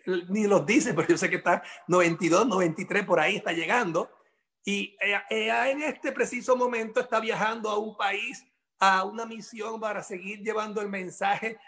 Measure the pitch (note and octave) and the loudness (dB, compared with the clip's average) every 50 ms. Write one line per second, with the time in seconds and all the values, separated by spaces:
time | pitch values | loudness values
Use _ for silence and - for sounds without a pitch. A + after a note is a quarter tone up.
0 | _ F3 F#3 F3 F3+ F3+ F#3+ A3 G#3+ G3+ G3+ E3+ D3 D#3+ A3 D4+ - A3+ D#3+ D3+ | _ -4 -4 -4 -2 -2 -2 0 4 4 4 4 4 4 4 4 4 4 0 0
1 | D3+ - E3+ - F#3 E3+ F3+ E3+ - F3+ F3+ - - - - - - - E3+ F#3 | 2 4 2 2 2 0 -2 0 2 2 2 2 0 -8 -16 -16 -2 2 4 6
2 | F3 E3 E3+ D3+ F3 D#3+ E3+ F#3+ A#3 C4+ F3+ F#3+ F3+ E3 D#3+ - F#3+ - - G3+ | 6 4 2 2 2 4 4 4 4 4 4 2 2 2 0 -2 -6 -2 0 -2
3 | G3+ - F3+ D#3+ D3+ F3+ G3+ G3 - F#3 E3 E3 E3 E3 A3 B3 A#3 F3 D#3+ F3 | 2 2 2 4 4 2 0 -2 -4 -4 -2 -2 0 0 2 2 0 0 0 -2
4 | A3+ - - _ _ _ _ _ _ _ _ _ _ G3 G3+ G3+ G3 - - _ | -4 -4 -10 _ _ _ _ _ _ _ _ _ _ -4 -2 -2 -4 -6 -6 _
5 | F#3+ G3+ G3+ G3 - - A3 A3 G#3+ A3+ A3+ A#3 A#3+ C4+ C#4 D4 D4+ D4+ - - | -2 0 0 -2 -2 -4 -4 -2 0 0 0 2 2 0 0 -2 -2 -4 -6 -4
6 | - C#4+ - - A#3 G3+ B3 B3 - B3+ B3+ B3+ B3 A#3+ A#3+ A3+ A3+ A3 A3 B3+ | -6 -6 -2 -2 -2 -2 -2 -6 0 2 2 2 2 0 0 -2 -4 -2 -2 -4
7 | B3 - A#3 A3 A3 A3 G#3 - G#3 A3 A3+ A#3 G#3+ G#3+ G#3 G#3 A3 A3 G#3+ - | -2 0 0 0 0 0 -2 0 0 -2 -2 -2 -4 -2 -2 -2 -4 -4 -6 -4
8 | G#3+ G3 G3 G#3 A3 B3 C#4 - - _ _ _ _ _ _ _ G3 G3 F#3+ F#3+ | -2 -2 -2 -4 -6 -8 -12 -14 -18 _ _ _ _ _ _ _ 4 4 6 4
9 | F#3+ G3+ G#3+ A3 A#3 A3+ A3+ A3+ G3 - A#3+ A3 G#3 A3+ A3+ A3 A3 G#3+ G3+ F#3 | 2 -2 -6 -8 -8 -8 -10 -14 -14 -14 -12 -10 -8 -8 -6 -6 -6 -6 -6 -6
10 | D#3 - G3+ F3+ F3+ G3 G#3+ G3+ G3 G#3+ G#3+ G#3+ G#3+ G#3+ G3+ G#3+ G#3 G3+ G3 F#3+ | -8 -8 -12 -10 -10 -12 -12 -8 -6 -4 -4 -4 -4 -4 -6 -6 -6 -4 -6 -6
11 | F#3 F3 D#3+ - F#3+ G3+ G3+ - A3 A3 A3+ - - | -8 -8 -6 -4 -2 -2 0 -2 -2 -8 -8 -10 -16